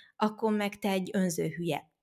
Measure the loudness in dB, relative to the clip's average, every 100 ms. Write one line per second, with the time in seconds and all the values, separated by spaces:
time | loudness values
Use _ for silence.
0 | -12 0 0 2 0 2 0 -2 0 0
1 | 0 0 0 0 -2 -2 -2 -2 -6 _